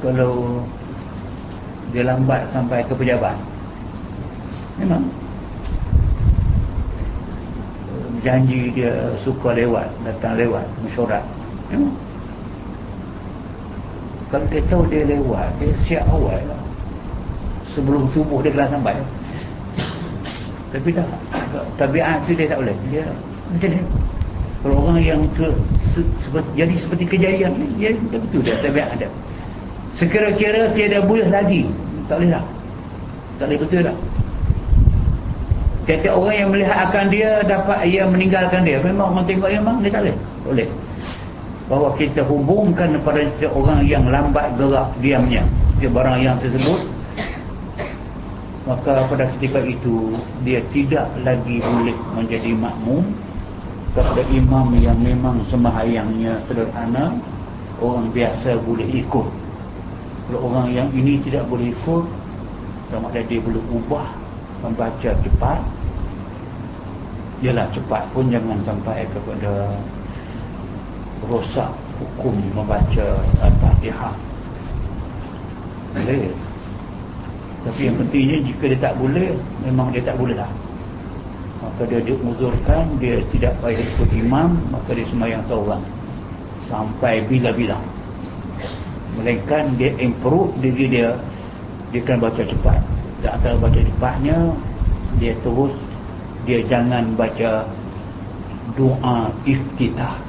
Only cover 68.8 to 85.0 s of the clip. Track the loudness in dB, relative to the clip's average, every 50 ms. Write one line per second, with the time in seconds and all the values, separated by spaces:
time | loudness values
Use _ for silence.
68.8 | -2 -4 -4 -4 -4 -6 -6 -8 -8 -6 -6 -4 -2 -2 -2 0 -2 -2 -4 -4
69.8 | -6 -6 -8 -8 -10 -10 -10 -10 -10 -10 -10 -10 -10 -8 -10 -10 -10 -10 -10 -10
70.8 | -10 -10 -10 -10 -10 -10 -10 -8 -4 -2 -2 -2 -2 0 -2 -2 -2 -2 -4 -8
71.8 | -10 -10 -8 -8 -8 -8 -8 -4 -2 0 0 0 -2 -2 -2 -4 0 0 2 2
72.8 | 4 4 4 2 2 2 2 2 4 4 4 8 8 8 8 8 8 8 8 6
73.8 | 6 2 -4 -4 -6 -6 -6 -8 -8 -10 -10 -10 -10 -10 -10 -10 -10 -6 -6 -4
74.8 | -4 -4 -6 -6 -8 -8 -8 -8 -10 -10 -10 -12 -12 -12 -12 -12 -12 -12 -12 -12
75.8 | -12 -8 -6 -4 -2 0 0 0 0 -2 -4 -6 -8 -10 -10 -10 -10 -10 -10 -10
76.8 | -10 -10 -10 -12 -12 -10 -10 -12 -10 -10 -10 -10 -10 -12 -12 -8 -8 -8 -4 -2
77.8 | 0 0 0 0 -2 2 2 4 4 4 4 2 0 -2 -2 0 0 2 2 2
78.8 | 2 0 0 0 0 0 2 2 0 0 -2 -4 -4 -6 -8 -6 -2 0 2 2
79.8 | 2 2 0 -2 -2 -2 0 0 0 0 0 -2 -4 -6 -6 -8 -10 -10 -10 -10
80.8 | -10 -10 -10 -10 -10 -10 -10 -10 -10 -10 -10 -10 -10 -10 -10 -8 -8 -8 -4 -4
81.8 | -2 0 0 0 0 0 -2 -2 0 -2 -2 0 -2 0 0 0 4 4 4 4
82.8 | 4 0 0 0 0 2 0 0 0 0 0 2 2 2 0 0 -2 -2 0 0
83.8 | -2 -2 0 2 4 4 4 4 2 2 4 4 4 4 2 2 0 -2 -4 -4
84.8 | -4 -4 -2 -2